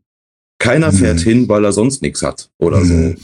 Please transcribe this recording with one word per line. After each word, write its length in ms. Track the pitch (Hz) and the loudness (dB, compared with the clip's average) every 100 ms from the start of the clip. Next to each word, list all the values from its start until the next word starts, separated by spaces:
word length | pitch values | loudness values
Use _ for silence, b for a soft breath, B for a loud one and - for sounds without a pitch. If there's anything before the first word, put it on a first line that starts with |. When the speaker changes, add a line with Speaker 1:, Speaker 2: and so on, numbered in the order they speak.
| _ _ _ _ _ - | _ _ _ _ _ -6
Speaker 1:
Keiner 360 | 123 143 160 | -2 0 2
Speaker 2:
Mhm. 20 | 95 | 2
Speaker 1:
fährt 240 | 87 82 | 0 0
hin, 300 | 113 120 110 | 0 2 2
weil 160 | 104 104 | 0 0
er 80 | |
sonst 280 | 101 127 - | 0 -2 -2
nichts 200 | 71 - | -6 -6
hat 280 | 69 - - - | -8 -8 -14 -4
oder 220 | 85 95 | 0 2
Speaker 2:
Mhm. 60 | 87 85 85 | 2 2 0
Speaker 1:
so. 40 | 90 | -4